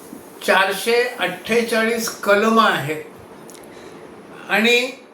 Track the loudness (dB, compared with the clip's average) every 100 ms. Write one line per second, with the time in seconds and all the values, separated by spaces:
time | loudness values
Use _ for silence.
0 | -18 -18 -18 -10 2 2 2 0 0 0
1 | 0 -2 -6 -6 -2 -2 0 0 0 -2
2 | -4 -6 2 4 4 4 4 2 -2 -6
3 | -8 -18 -20 -20 -20 -20 -20 -20 -20 -20
4 | -20 -20 -20 -20 -2 2 4 2 0 -8
5 | -20